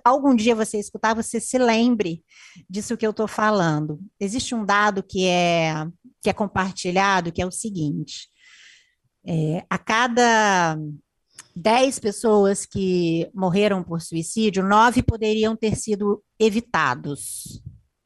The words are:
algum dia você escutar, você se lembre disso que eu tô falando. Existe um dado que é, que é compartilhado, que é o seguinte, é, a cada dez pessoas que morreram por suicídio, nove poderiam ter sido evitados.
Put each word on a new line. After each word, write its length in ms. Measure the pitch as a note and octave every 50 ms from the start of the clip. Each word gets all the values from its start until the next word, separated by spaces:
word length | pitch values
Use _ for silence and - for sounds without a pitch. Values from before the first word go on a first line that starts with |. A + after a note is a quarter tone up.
algum 320 | _ A#3+ C4+ D4 C4+ C#4+ B3+
dia 200 | A3 G#3+ A#3+ A#3
você 240 | A3 A3 - - G#3
escutar, 360 | G3+ - - G#3 - A3 A3+
você 240 | A3+ A3+ - - A3+
se 200 | - - - B3+
lembre 640 | B3+ A#3 A3+ A3+ A#3 B3 A#3+ G#3+ G3+ E3+ E3 E3 _ _ _ - - - - F3+ - _
disso 280 | F#3 G#3 G#3 - A#3
que 100 | A3+ A3+
eu 60 | G#3+
tô 160 | G#3+ - A3 G3+
falando. 720 | - - G#3+ G#3+ G#3+ G3+ E3+ E3 D3+ D3+ D#3 D3+ D3+ D3+ F#3+ G#3+ _ _
Existe 360 | G3+ G3 G#3+ C4 - - B3+
um 100 | A3+ G#3
dado 380 | F#3+ G3+ G3+ G#3 G#3+ G3+ G3
que 240 | F#3+ - - F#3+ F#3
é, 600 | F#3 F3+ F3+ F3 F3 E3+ E3+ D#3+ D#3+ D#3 D#3 D#3 E3 E3+ _ _ - _ _
que 80 | - G#3+
é 20 |
compartilhado, 1000 | F#3 - G#3+ F#3+ - G3 F#3 F#3+ F3+ - - F#3 F3 F#3+ G3 G3+ G3 F#3 E3+ E3+
que 120 | E3 -
é 40 | F3+
o 60 | F#3
seguinte, 760 | F3+ - - A3+ G3+ F3+ D3+ D3 D#3 E3+ D3+ - - - - _ _ _ _ - - - - - - _ _ _ _ _ _ _ _ _ _
é, 400 | F#3 F3 D#3+ D#3 D#3 D#3 F#3 - _
a 100 | - F#3+
cada 1000 | - - A3 A3+ B3 B3+ A#3 B3 A#3+ A#3 A3+ A3 G#3+ G#3 G3 F3+ E3+ E3 D#3 D#3 D3+ D3+ D3 - _ _ _ _ _ _ _ - - _ _
dez 440 | F3 D#3+ G#3+ A3+ B3+ C4 C#4 B3+ -
pessoas 680 | - A#3+ B3 - - A3+ G#3+ G#3 G3 G3 G3+ - -
que 640 | - - G3+ F#3+ F#3 F3+ F3+ F3 E3 E3 E3 - - -
morreram 480 | F#3+ F#3+ F3+ E3 G3+ G#3 G#3 G3 F#3+
por 180 | F3 E3+ E3 E3+
suicídio, 640 | E3 - E3 E3 D#3+ - - A3 A3 G#3+ E3+ F#3+ F#3
nove 360 | F#3+ G#3 G#3+ A3+ B3 A3+ B3+
poderiam 520 | - - A#3 G#3 A3 G#3+ G#3+ A3 G#3+ A3 A3+
ter 220 | A3 - G#3+ G3+
sido 460 | - - A3 G#3 G3 G#3 G3+ G3+ G3+ _ _ _ _
evitados. 1200 | A3 A3 G3 A#3 - _ - E3 D#3 C3+ B2 D3+ D3+ C#3+ C#3+ - - - - - - - - - - - - - _ _ _ _ _